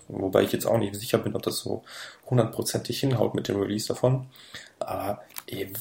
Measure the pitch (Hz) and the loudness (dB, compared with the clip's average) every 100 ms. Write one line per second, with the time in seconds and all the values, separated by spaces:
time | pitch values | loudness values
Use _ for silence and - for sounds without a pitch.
0 | - 101 95 101 101 92 98 113 101 101 | -10 -4 2 4 4 2 2 2 2 -4
1 | 110 110 107 104 - - - - - - | 0 0 2 -2 -2 -4 -4 -6 -8 -14
2 | - - - 127 131 - - - - 120 | -14 -16 0 2 2 0 -2 -2 -2 0
3 | 139 127 104 - - 101 98 104 - - | 2 4 2 0 0 0 0 0 -2 2
4 | 127 131 131 - - - - - - 95 | 4 4 -2 -14 -18 -16 -12 -8 -6 -4
5 | 98 104 - - - 98 95 98 | -4 -4 -8 -14 -8 -6 -6 -4